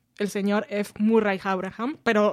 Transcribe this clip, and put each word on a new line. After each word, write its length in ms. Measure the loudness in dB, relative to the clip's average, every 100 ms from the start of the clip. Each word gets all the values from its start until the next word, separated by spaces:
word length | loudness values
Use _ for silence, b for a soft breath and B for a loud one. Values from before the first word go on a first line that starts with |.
| _ -8
el 140 | -6
señor 360 | -2 0 -2 -2
F. 220 | -6 -6 -2
Murray 400 | 2 4 2 -2
Abraham", 540 | -2 -4 -4 -6 -8 -4
pero 300 | 0 2 2